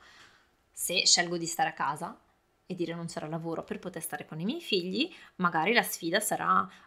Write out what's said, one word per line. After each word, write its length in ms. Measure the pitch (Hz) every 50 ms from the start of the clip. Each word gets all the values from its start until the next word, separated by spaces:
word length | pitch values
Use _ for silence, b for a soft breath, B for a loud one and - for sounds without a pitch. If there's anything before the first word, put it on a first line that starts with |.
| B B B B B B B B B B B _ _ _ -
se 300 | - - - 175 190 -
scelgo 320 | - - 180 175 170 175
di 80 | 170 165
stare 240 | 156 - - 160 160
a 40 | -
casa 460 | - 151 135 151 151 170 196 247 - _ _ _ _ _ _ _ _ _
e 100 | - 185
di 80 | 180 170
rinunciare 420 | 165 165 170 170 165 - 165 160
al 60 | 151
lavoro 320 | 165 160 160 165 160 - -
per 160 | - 208 -
poter 220 | - 180 - 160
stare 240 | - - 151 - -
con 160 | - 160 156
i 40 | 170
miei 140 | 214 311 349
figli, 500 | 330 - 214 180 170 185 190 220 311 370 B B B B B
magari 360 | - 180 175 170 160 160 202
la 120 | 240 226 190
sfida 360 | - - - 175 165 170 220
sarà, 500 | - - 170 - - 175 185 190 196 190 B B B